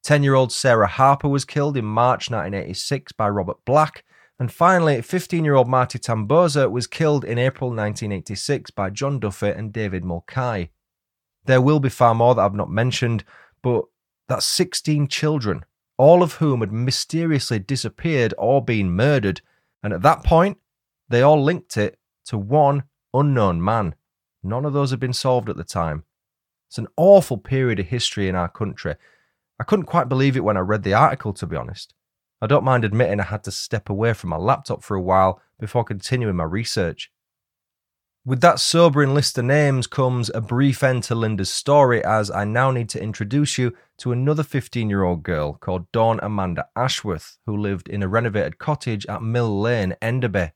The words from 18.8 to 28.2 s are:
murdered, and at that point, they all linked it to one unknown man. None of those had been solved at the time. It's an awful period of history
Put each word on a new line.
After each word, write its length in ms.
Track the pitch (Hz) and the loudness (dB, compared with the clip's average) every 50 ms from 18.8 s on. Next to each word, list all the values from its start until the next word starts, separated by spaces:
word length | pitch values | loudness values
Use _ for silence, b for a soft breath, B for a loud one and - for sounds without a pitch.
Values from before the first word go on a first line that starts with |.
| 98 92 | 0 0
murdered, 480 | 87 95 120 143 147 131 104 98 87 - _ _ _ _ _ _ _ _ | 0 2 2 2 2 2 0 -2 -4 -4 _ _ _ _ _ _ _ _
and 120 | - 107 98 | -8 -6 -6
at 80 | 85 | 2
that 200 | 95 147 135 - | 2 2 2 4
point, 360 | - - 170 160 180 202 196 _ _ _ _ _ _ _ _ _ _ _ | 2 4 4 4 4 2 0 _ _ _ _ _ _ _ _ _ _ _
they 140 | 120 120 | 2 4
all 200 | 127 147 151 151 | 6 6 6 4
linked 360 | 135 151 180 - - _ - - | 4 0 -2 -2 -8 _ -4 -2
it 200 | 208 - _ _ _ _ _ _ _ | -2 -2 _ _ _ _ _ _ _
to 100 | - - | -8 -6
one 480 | 107 98 104 131 156 147 139 143 143 135 _ _ _ _ _ - | -6 -4 0 2 4 4 4 2 0 -4 _ _ _ _ _ -2
unknown 500 | 131 147 147 139 120 104 95 85 82 87 | 0 2 2 2 2 2 2 2 0 0
man. 300 | 101 113 113 101 82 76 _ _ _ _ _ _ _ _ _ | 0 0 0 -2 -4 -6 _ _ _ _ _ _ _ _ _
None 240 | - 95 110 127 143 | -8 -6 -4 -4 -4
of 80 | 151 135 | -2 -2
those 160 | 143 139 127 | -2 -2 -2
had 100 | 131 117 | -2 -4
been 140 | 131 123 120 | -4 -4 -4
solved 340 | - - 131 127 123 110 107 | -2 0 0 0 0 0 -4
at 80 | - | -8
the 80 | - 85 | -8 -10
time. 400 | - - 87 82 80 76 78 - _ _ _ _ _ _ _ _ _ _ _ _ _ | -6 -4 -4 -2 -2 -4 -8 -10 _ _ _ _ _ _ _ _ _ _ _ _ _
It's 80 | - | -10
an 120 | - 113 - _ - | -10 -10 -8 _ 2
awful 400 | 160 196 202 190 156 - 127 98 | 8 8 8 8 6 2 -6 -8
period 420 | _ - 135 131 131 123 110 98 | _ -4 -2 0 0 0 0 -2
of 60 | 92 | -4
history 420 | 80 127 120 - - - 107 | -4 -4 -4 -4 -4 -2 -2